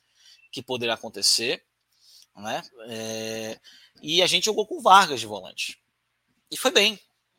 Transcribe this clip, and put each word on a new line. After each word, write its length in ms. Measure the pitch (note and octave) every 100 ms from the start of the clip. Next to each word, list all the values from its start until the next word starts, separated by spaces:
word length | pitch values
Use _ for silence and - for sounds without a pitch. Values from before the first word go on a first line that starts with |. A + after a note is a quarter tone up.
| _ _ _ _ _
que 100 | -
poderia 320 | - B2+ A#2
acontecer, 680 | A2 A2+ G2 - - A#2 E3 _ _ _ _ _ - _ G2+
né? 260 | G#2+ D3 - B2 A2+
É... 720 | A2 A2 A2 A2 A2 A2 A2 - - _ _
e 200 | D3+ E3+
a 60 | F3
gente 180 | F3 A3
jogou 220 | G#3 G3+
com 100 | F4
o 40 |
Vargas 380 | A3+ F#3+ F3 B2
de 60 | A2
volante. 540 | G#2 F#2 - - - _ _ _ _ _ _ -
E 60 | D3+
foi 120 | C4
bem, 300 | C#4+ G#3 G2 _ _ _